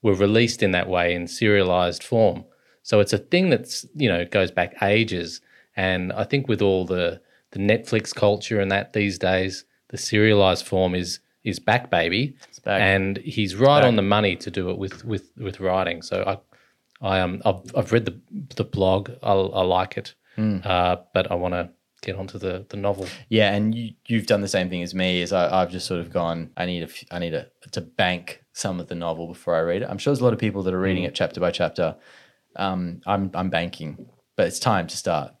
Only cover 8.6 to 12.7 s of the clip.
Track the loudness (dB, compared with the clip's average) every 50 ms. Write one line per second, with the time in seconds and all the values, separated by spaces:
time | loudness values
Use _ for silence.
8.6 | 0 0 0 -2 -2 -2 -2 0 0 0 0 0 0 0 2 2 0 -2 -6 -10
9.6 | -16 _ _ _ _ _ -12 -10 -6 -2 2 4 6 6 6 6 6 6 4 2
10.6 | -2 -2 0 0 2 2 0 -2 -4 -4 -8 -12 _ _ _ _ _ -6 -6 -4
11.6 | 0 2 2 2 2 0 0 0 2 2 0 0 -2 -2 -6 _ -20 -20 _ -12
12.6 | _ -2